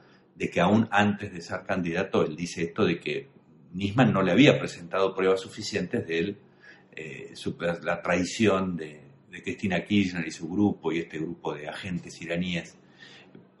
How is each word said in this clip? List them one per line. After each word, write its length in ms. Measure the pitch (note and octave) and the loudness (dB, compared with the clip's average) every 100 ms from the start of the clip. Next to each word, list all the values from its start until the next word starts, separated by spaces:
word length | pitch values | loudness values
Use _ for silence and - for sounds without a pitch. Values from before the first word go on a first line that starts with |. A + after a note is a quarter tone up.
| - _ _ - | -20 _ _ -8
de 160 | D#2+ | -2
que 100 | F2 | 2
aún 260 | F2+ A2+ A2 | 6 6 6
antes 420 | G2+ G#2 G2+ G2 | 4 4 2 -4
de 80 | F2 | -10
ser 220 | - F#2 | -8 -6
candidato, 600 | - F#2 E2+ F2 - G2+ | -4 -2 0 -2 0 2
él 120 | E2 D2+ | 0 -2
dice 260 | F2 - | -8 -6
esto 240 | E2+ - F2+ | -4 0 0
de 140 | - | 0
que 300 | D2+ C#2 - - _ - - | -4 -6 -8 -20 _ -20 -14
Nisman 400 | F2+ G2 A#2 A2 | -4 0 4 4
no 80 | F#2+ | 4
le 100 | F2+ | 4
había 280 | G2+ C#3+ - | 8 8 6
presentado 560 | E2+ - E2+ F#2 G2 F#2 | 0 -8 -4 0 0 2
pruebas 260 | F#2+ F#2+ | 2 2
suficientes 640 | - - - G2 F2 - - | -2 -10 -6 -4 -2 -4 -2
de 140 | E2 | -2
él, 180 | E2+ - - _ - - _ - | -2 -6 -14 _ -20 -20 _ -14
eh, 360 | D#2 C2 - | -12 -12 -14
su, 240 | - - - | -10 -8 -4
la 400 | E2+ E2+ E2+ F2 | -4 -4 -4 -4
traición 760 | F2+ F2+ F2 - G2+ F#2+ F#2 E2 | 0 0 0 2 4 4 0 -4
de, 240 | D#2 D2 - - _ | -8 -14 -20 -20 _
de 100 | F2+ | -12
Cristina 420 | F#2+ - G2 E2+ | -8 -4 -2 -2
Kirchner 440 | - G#2 F2+ F2 D#2+ | 2 2 2 0 -6
y 40 | |
su 160 | - E2 | -8 -4
grupo 440 | F#2+ G2+ - D#2+ | 2 2 2 -2
y 80 | E2+ | -2
este 180 | E2 D#2 | -4 -6
grupo 380 | E2+ E2+ D#2+ D2 | -8 -6 -8 -6
de 120 | D2+ | -8
agentes 540 | - F#2+ F2 - - | -8 -6 -6 -8 -12
iraníes 560 | E2 F2 F2+ E2+ - - _ - - - - - - - | -6 -4 -2 -4 -6 -16 _ -20 -20 -20 -20 -20 -20 -16